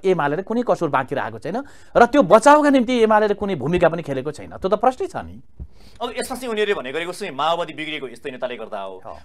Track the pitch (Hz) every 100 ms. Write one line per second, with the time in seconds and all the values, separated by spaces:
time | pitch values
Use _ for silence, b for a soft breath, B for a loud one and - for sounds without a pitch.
0 | 190 175 143 151 190 220 240 175 165 135
1 | 127 131 110 113 143 208 285 b b -
2 | 240 285 180 214 285 294 294 269 233 247
3 | 220 214 214 202 202 180 135 175 170 165
4 | 156 131 143 143 98 110 190 202 254 262
5 | 381 - 95 110 - - - b b -
6 | 240 240 226 247 254 214 208 190 127 139
7 | 170 175 196 135 151 170 160 147 156 151
8 | 131 113 143 127 123 120 107 101 95 92
9 | 104 76